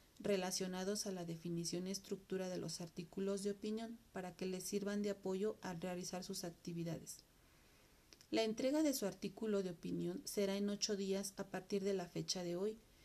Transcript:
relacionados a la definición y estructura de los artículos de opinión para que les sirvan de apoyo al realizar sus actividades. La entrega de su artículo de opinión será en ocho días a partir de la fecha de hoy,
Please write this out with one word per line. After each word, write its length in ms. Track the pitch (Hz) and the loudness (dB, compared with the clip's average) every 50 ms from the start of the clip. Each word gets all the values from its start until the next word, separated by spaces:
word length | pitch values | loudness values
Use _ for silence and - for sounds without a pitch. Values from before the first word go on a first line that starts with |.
| - - - - | -20 -20 -16 -2
relacionados 840 | - - 202 190 185 185 180 - 190 185 185 185 185 196 208 208 - | 2 4 4 4 4 2 0 0 0 0 0 0 0 0 0 0 0
a 60 | 208 | -2
la 140 | 190 180 170 | -2 -2 -2
definición 640 | 170 170 165 - 175 170 170 170 - - 180 185 | -4 -4 -4 -2 0 0 0 0 0 0 0 0
y 40 | 185 | 0
estructura 580 | 196 190 - - 202 190 - - 190 185 185 185 | -2 -4 -2 -4 -6 -6 -2 -2 -2 0 0 0
de 80 | 180 | -2
los 240 | 170 - 160 160 - | -2 -2 -4 -4 -4
artículos 600 | 175 170 - - 170 165 - 196 196 196 196 196 196 | -6 -6 -6 -8 -8 -6 -2 0 2 2 2 2 2
de 80 | 202 | 0
opinión 460 | 202 202 - 214 214 226 226 226 233 - - - | -2 0 -2 -2 -2 -2 -2 -6 -8 -12 -14 -10
para 240 | - 190 180 180 170 | -8 -6 -6 -6 -4
que 100 | - 190 | -2 -2
les 180 | 185 185 180 - | -2 0 -2 -2
sirvan 380 | - 202 202 196 202 208 208 | 0 0 0 0 2 2 2
de 100 | 202 208 | 2 2
apoyo 460 | 196 196 - 190 190 190 208 214 - - | 0 0 0 0 2 2 2 0 0 -2
al 180 | - 185 180 165 | -4 -6 -4 -2
realizar 440 | 175 185 180 180 180 - - 180 185 | -2 -2 -2 -2 -4 -4 -4 -4 -4
sus 200 | - 196 - - | -4 -4 -4 -4
actividades. 800 | 170 165 - - 180 170 170 170 165 160 - - - - - - - - - - - - - - - - - - - - - - - - - - - | -6 -6 -6 -8 -6 -4 -2 -2 -2 -2 -4 -6 -10 -12 -14 -14 -20 -20 -20 -20 -20 -20 -20 -20 -20 -20 -20 -20 -20 -20 -20 -20 -20 -20 -20 -8 0
La 120 | - 220 226 | 2 2 4
entrega 400 | 220 220 226 254 262 285 302 320 | 2 2 2 2 4 6 6 6
de 100 | 294 262 | 6 6
su 120 | - 208 | 4 2
artículo 580 | 190 185 - - 196 - - 220 220 208 196 190 | 0 0 -2 -4 -6 -4 -2 0 2 2 2 2
de 80 | 185 | 0
opinión 500 | 175 165 - 180 180 170 170 175 180 190 - | -4 -4 -4 -2 -2 0 0 0 -2 -2 -6
será 320 | - - 208 202 196 196 | -2 0 2 2 4 4
en 140 | 202 202 202 | 2 2 0
ocho 260 | 208 202 - - 208 | 2 0 2 0 2
días 380 | 190 196 190 190 196 202 196 - | 0 2 2 2 2 0 -2 -4
a 100 | - 196 | -6 -6
partir 360 | - - 185 190 - 202 202 190 | -4 -4 -6 -2 0 0 2 4
de 100 | 202 196 | 2 2
la 140 | 185 175 | 2 0
fecha 360 | 170 - 165 160 - - 190 175 | -2 -4 -4 -2 0 0 0 0
de 140 | 170 175 | 0 0
hoy, 200 | 175 196 214 220 226 - - - - | 2 0 0 0 -2 -10 -20 -20 -20